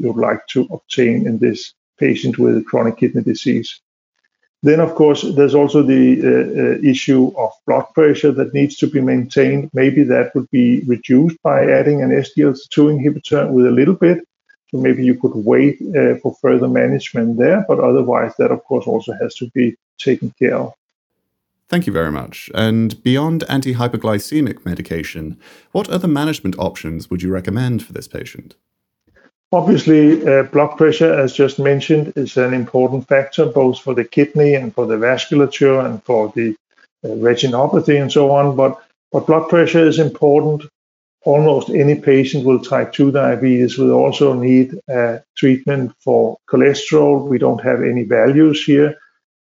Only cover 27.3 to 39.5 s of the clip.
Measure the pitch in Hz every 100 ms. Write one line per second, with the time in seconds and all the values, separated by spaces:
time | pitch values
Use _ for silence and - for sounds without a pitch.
27.3 | 92 92 107 127 113 - - - - -
28.3 | - - _ _ _ _ _ _ _ _
29.3 | _ - 175 170 151 156 156 151 156 156
30.3 | 135 131 143 147 - 160 151 165 147 131
31.3 | - 135 - 139 139 - 156 147 - 127
32.3 | - 127 127 117 127 127 131 127 135 139
33.3 | - 151 143 131 127 - 123 113 - 143
34.3 | 151 147 139 123 113 113 110 117 127 -
35.3 | 147 139 - 139 135 127 110 - 117 107
36.3 | 117 113 107 _ _ _ _ 117 110 113
37.3 | 120 135 120 147 - - 143 131 151 139
38.3 | 143 143 131 135 - _ _ _ 139 -
39.3 | 160 160